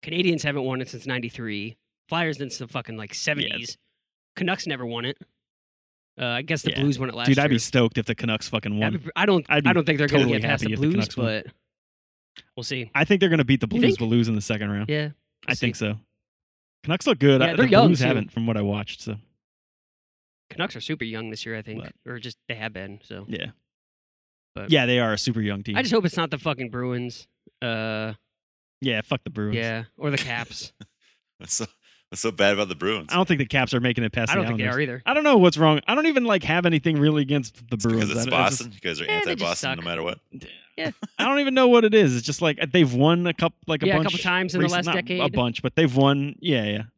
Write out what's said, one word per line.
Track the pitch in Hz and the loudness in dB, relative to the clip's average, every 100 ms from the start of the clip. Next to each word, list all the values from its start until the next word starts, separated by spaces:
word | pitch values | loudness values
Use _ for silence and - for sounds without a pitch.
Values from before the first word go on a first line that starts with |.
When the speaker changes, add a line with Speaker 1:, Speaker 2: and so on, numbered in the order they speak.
Speaker 1:
Canadians | - 165 180 165 | -6 0 0 0
haven't | 147 143 | -2 -2
won | 131 127 | -4 -4
it | 127 | -6
since | 117 135 | -10 -6
ninety-three. | 127 117 - 117 104 107 110 _ _ _ | -6 -6 -8 -8 -6 -8 -14 _ _ _
Flyers | 165 165 139 | -4 -4 -4
since | 139 - | -10 -10
the | 120 | -10
fucking, | 127 117 110 | -10 -10 -12
like, | 104 | -12
Speaker 2:
Yeah. | - | -6
Speaker 1:
seventies. | - 147 135 - 117 - _ _ _ _ _ - | -4 -2 -4 -6 -10 -16 _ _ _ _ _ -6
Canucks | 180 196 - | -4 -4 -6
never | 135 120 | -8 -6
won | 117 123 | -6 -8
it. | - - _ _ _ _ _ _ _ _ - | -10 -16 _ _ _ _ _ _ _ _ -8
Uh, | 127 | -6
I | 120 | -6
guess | 127 156 | -4 -4
the | - | -4
Speaker 2:
Yeah. | - | -2
Speaker 1:
Blues | 143 127 | -2 -2
won | 131 | -6
it | 117 | -4
last | 123 | 2
Speaker 2:
Dude, | 135 | 2
I'd | 147 | 4
be | |
Speaker 1:
year. | 120 | 0
Speaker 2:
stoked | - 131 117 - | 2 2 2 0
if | 113 | -4
the | 113 | -4
Canucks | 117 110 - | -4 -4 -4
fucking | 113 107 104 | -6 -4 -2
Speaker 1:
That'd | 131 170 | -2 -2
Speaker 2:
won. | |
Speaker 1:
be | 147 | -6
pr-, | 170 | -2
I | 202 | 2
don't, | 185 143 | 2 2
Speaker 2:
I'd | 147 147 | 2 4
Speaker 1:
I | |
Speaker 2:
be | 180 | 2
Speaker 1:
don't | 160 | 2
think | 147 | 0
they're | 147 | 2
gonna | 143 | 4
Speaker 2:
totally | 127 110 | 2 0
Speaker 1:
get | 107 | 0
past | 143 | 0
the | 110 | -2
Speaker 2:
happy | |
if | 110 | 0
the | 147 | 0
Speaker 1:
Blues, | 196 | 0
Speaker 2:
Canucks | 214 - | -2 -2
won. | 117 110 - _ _ _ _ _ _ _ _ - | -2 -2 -8 _ _ _ _ _ _ _ _ -20
Speaker 1:
but | _ - | _ -14
we'll | 117 | -8
see. | 131 117 | -8 -4
Speaker 2:
I | 139 160 | -2 2
think | 196 | 4
they're | 185 | 4
gonna | 160 123 | 4 4
beat | 135 | 2
the | 110 | 2
Speaker 1:
You | 117 | 2
Speaker 2:
Blues, | 127 | 2
Speaker 1:
think? | 127 | 2
Speaker 2:
but | 113 | 2
lose | 120 113 | 2 2
in | 107 | -2
the | |
second | 104 110 104 | -2 -4 -4
round. | 101 110 | -4 -4
Speaker 1:
Yeah, | 151 151 - _ _ - | -4 -6 -10 _ _ -8
Speaker 2:
I | |
Speaker 1:
we'll | 127 | -2
Speaker 2:
think | 120 - | -2 -2
Speaker 1:
see. | 107 | -6
Speaker 2:
so. | 107 _ _ _ _ _ _ _ _ | -6 _ _ _ _ _ _ _ _
Canucks | 147 175 - | -4 -2 0
look | 165 | 4
good. | 139 135 | 6 6
Speaker 1:
Yeah, | 131 | 4
Speaker 2:
I, | - | 4
Speaker 1:
they're | - | 6
Speaker 2:
the | |
Speaker 1:
young, | 202 175 | 8 8
Speaker 2:
Blues | 165 | 6
Speaker 1:
too. | 127 | 2
Speaker 2:
haven't, | 120 104 | 0 -2
from | - 113 | -4 -2
what | 110 | 0
I | |
watched. | 101 101 101 - | -2 -2 -6 -12
So | - 110 _ _ _ _ _ _ _ _ _ _ _ _ _ | -10 -12 _ _ _ _ _ _ _ _ _ _ _ _ _
Speaker 1:
Canucks | - 185 117 | -8 -6 -6
are | |
super | - 156 113 | -8 -6 -6
young | 110 113 | -8 -10
this | 110 113 | -10 -10
year, | 110 | -10
I | |
think, | 107 110 | -10 -12
Speaker 2:
But | - _ - | -14 _ -16
Speaker 1:
or | 123 | -14
just | 120 - _ | -14 -18 _
they | 117 | -10
have | 110 | -8
been. | 98 95 101 | -10 -14 -16
So, | _ 98 101 | _ -18 -12
Speaker 2:
Yeah. | 107 - - _ _ _ _ _ _ _ _ _ | -10 -10 -12 _ _ _ _ _ _ _ _ _
Speaker 1:
but | - 101 | -14 0
Speaker 2:
Yeah, | 156 123 | 2 4
they | 123 | 2
are | 113 | 2
a | 104 | 0
super | - 113 | -2 -2
young | 104 101 | -4 -6
team. | 110 101 | -4 -4
Speaker 1:
I | |
just | 254 | 0
hope | 226 180 | 0 0
it's | - | -2
not | 160 | -4
the | 143 | -4
fucking | 160 135 123 | -6 -6 -6
Bruins. | 123 123 123 123 - - _ _ _ | -6 -4 -4 -6 -12 -20 _ _ _
Uh, | 123 113 110 110 110 107 _ _ _ _ _ _ | -6 -4 -4 -4 -6 -10 _ _ _ _ _ _
Speaker 2:
Yeah, | 131 110 | -4 -4
fuck | - 139 | -2 -4
the | - | -4
Bruins. | 110 104 113 | -6 -4 -4
Speaker 1:
yeah, | 113 113 113 _ | -4 -6 -10 _
or | 147 | -4
the | 139 | -4
Caps. | 135 117 117 - - _ | -4 -8 -8 -12 -16 _
Speaker 3:
<laughs> | - _ _ _ _ _ | -20 _ _ _ _ _
What's | 92 - | -8 -6
so, | 110 _ _ _ _ | -6 _ _ _ _
what's | - | -4
so | 113 | -4
bad | 95 101 | 2 4
about | 101 95 | 4 0
the | 85 | -2
Bruins? | 87 107 76 | -2 -2 -2
Speaker 2:
I | 175 | 0
don't | 185 | 2
think | 156 | 0
the | 127 | 0
Caps | 139 123 | 0 0
are | 127 | 0
making | 123 120 | 0 0
it | 113 | -2
past | 120 113 | -2 -2
Speaker 1:
I | 175 | 0
don't | |
Speaker 2:
the | 113 | -2
Speaker 1:
think | 113 | -2
they | 123 | -2
Speaker 2:
Islanders. | 127 | -2
Speaker 1:
are | 143 | -4
either. | 123 - | -4 -2
Speaker 2:
I | 285 | 2
don't | |
know | 294 240 | 6 8
what's | 180 151 | 8 8
wrong. | 156 151 - | 4 4 2
I | 254 | 0
don't | 320 | 2
even, | 277 233 | 2 2
like, | 196 | 0
have | - 165 175 | 2 2 2
anything | 160 165 151 | 2 2 4
really | 147 151 | 4 4
against | 135 143 117 - 117 | 2 0 -2 -14 -8
the | 117 | -2
Speaker 3:
It's | 113 | 0
'cause | |
Speaker 2:
Bruins. | 113 107 | 2 0
Speaker 3:
it's | 117 | -2
Speaker 2:
I, | |
I | 120 | 0
Speaker 3:
Boston? | 82 92 131 117 | 2 2 0 -8
Speaker 2:
just | 98 | -10
Speaker 3:
You | 90 | -8
guys | 76 | -6
are | 82 | -4
Speaker 1:
Yeah, | 427 202 | -4 -4
they | 82 | -4
just | |
Speaker 3:
anti-Boston | 85 90 135 | -4 -4 -4
no | 131 | -6
Speaker 1:
suck. | 85 | -6
Speaker 3:
matter | 85 | -6
what? | 90 - _ - - - _ - | -6 -8 _ -20 -20 -20 _ -8
Speaker 1:
Yeah. | 320 - - | -8 -8 -16
Speaker 2:
<laughs> | - | -4
I | 220 | 0
don't | 277 | 0
even | 277 262 | 2 4
know | 254 | 8
what | 240 | 8
it | 220 214 | 8 6
is. | 170 123 | 4 2
It's | 117 | -4
just, | 143 | -2
like, | 165 147 160 | -2 0 0
they've | 180 143 | 4 4
won | 123 147 170 175 | 4 4 4 0
a | |
coup-, | 165 165 - - | -2 -2 -4 -6
like, | 156 | -2
a | 185 | 2
Speaker 1:
Yeah, | |
a | 185 | 2
Speaker 2:
bunch | 190 | 0
Speaker 1:
couple | 180 | -2
times | 185 180 185 | 0 0 0
in | 180 | 0
the | 170 | 0
Speaker 2:
recent-, | 175 | 0
Speaker 1:
last | 170 | 0
Speaker 2:
not | 175 | -2
Speaker 1:
decade. | 175 180 | -2 -2
Speaker 2:
a | 143 | 0
bunch, | 120 123 113 | 0 0 -2
but | 127 - | -4 2
they've | 160 127 | 2 6
won. | 139 143 143 - | 4 4 -2 -6
Yeah, | - 131 104 | -2 0 0
yeah. | 104 110 | -4 -8